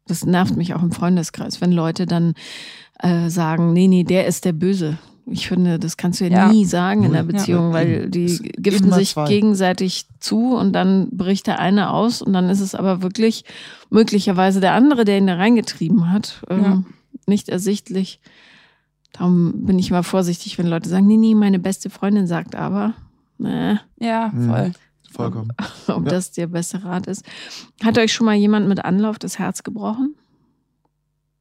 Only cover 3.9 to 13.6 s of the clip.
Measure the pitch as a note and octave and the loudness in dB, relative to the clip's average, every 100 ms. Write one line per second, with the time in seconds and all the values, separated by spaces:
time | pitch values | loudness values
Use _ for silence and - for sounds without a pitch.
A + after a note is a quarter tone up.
3.9 | F#3 D#3+ F3+ F3 E3+ F#3 D#3 F3+ G3 D#3 | 4 4 2 2 0 -2 -2 -2 -2 -2
4.9 | D#3+ - _ - - - F3+ F3+ E3 E3 | -6 -12 _ -10 -8 -4 0 2 0 -4
5.9 | - F3+ F3 F#3 F3+ G3+ A3 F#3 F3 F3+ | -4 -4 -2 2 4 6 6 4 2 0
6.9 | G#3 G3 D#3+ E3 G3+ G3 F3 E3+ E3 E3 | 2 2 2 0 -2 0 2 2 2 0
7.9 | - - F3+ F3 E3+ - - G3 G3+ F#3+ | 0 -2 -2 -2 -2 -6 -4 0 4 4
8.9 | F3+ G3 - D3 G#3 G#3+ G3 F#3 F3+ F#3+ | 4 2 0 0 2 2 2 2 0 -2
9.9 | - - - - G#3+ A#3+ B3 G3 F3+ F#3 | -4 -12 -14 -4 -2 0 2 0 2 2
10.9 | G3 F3+ F3+ F3+ G3 - - F3 G3+ G3 | 2 0 -4 -2 -2 -2 -2 2 2 2
11.9 | - A3 A#3 - F#3+ F3+ G3 G3 - F#3+ | 0 0 -2 0 0 2 0 -2 -4 -2
12.9 | F#3 F#3 G3 A3 A3 - - | -2 -4 0 0 0 -10 -20